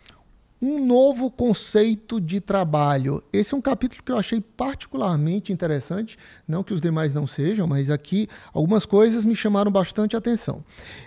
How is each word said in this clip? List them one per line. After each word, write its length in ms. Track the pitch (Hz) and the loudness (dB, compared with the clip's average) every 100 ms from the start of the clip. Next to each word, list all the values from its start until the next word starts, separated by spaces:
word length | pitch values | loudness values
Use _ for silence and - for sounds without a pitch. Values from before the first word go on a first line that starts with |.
| - - _ _ _ - | -20 -20 _ _ _ -6
Um 240 | 262 294 | -2 0
novo 460 | 254 247 277 247 262 | 4 6 6 4 -4
conceito 880 | - 240 202 - 214 220 214 - 226 | -2 0 0 0 2 2 0 -4 -6
de 220 | 160 196 | -4 -4
trabalho. 840 | - 196 170 147 143 143 131 147 - | -2 -2 0 2 2 2 0 -4 -4
Esse 220 | 196 208 | -2 0
é 40 | 277 | -2
um 40 | |
capítulo 400 | 277 226 254 - | -2 -2 -4 -6
que 100 | - | -4
eu 60 | 240 | -4
achei 240 | 185 226 | -2 -4
particularmente 1120 | - - 254 269 - 262 208 156 151 196 202 | -4 -6 -6 -6 -8 -4 0 0 0 -2 -4
interessante, 640 | 180 170 143 - 185 220 - - - - | -4 -2 -2 -4 -6 -8 -12 -20 -14 -6
não 160 | 160 | -4
que 100 | 190 | -4
os 80 | 190 | -2
demais 320 | 170 160 151 | 0 0 0
não 140 | 143 139 | -2 -4
sejam, 400 | - 147 214 165 | -2 -2 0 0
mas 240 | 139 139 | 0 0
aqui 360 | 147 - 196 214 - - | -2 -2 -2 -2 -8 -8
algumas 360 | - 160 214 - | -2 2 2 4
coisas 360 | 202 226 226 | 6 6 4
me 120 | 214 220 | 0 0
chamaram 360 | 214 202 208 | 2 2 2
bastante 460 | 196 180 - 214 233 | 2 0 -2 -2 -2
atenção. 480 | 233 233 - - - - - - | -2 -2 -4 -10 -12 -20 -20 -20